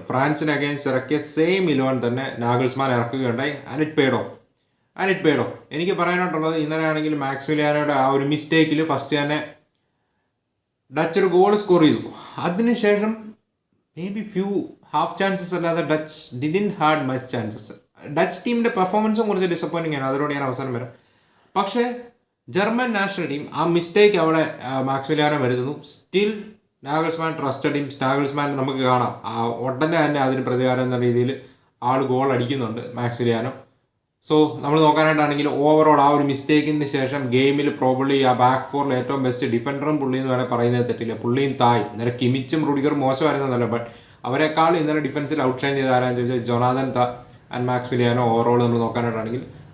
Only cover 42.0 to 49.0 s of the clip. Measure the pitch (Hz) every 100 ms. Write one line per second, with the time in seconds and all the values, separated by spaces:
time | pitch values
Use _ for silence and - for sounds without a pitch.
42 | 117 120 123 135 127 160 147 139 143 147
43 | 131 - 156 139 139 120 117 117 - -
44 | - - 123 135 156 156 165 175 151 151
45 | 139 147 143 147 131 127 139 139 131 123
46 | 127 123 123 127 113 120 123 127 131 123
47 | 123 - - - - 123 123 123 123 120
48 | 120 120 120 117 117 120 120 117 113 120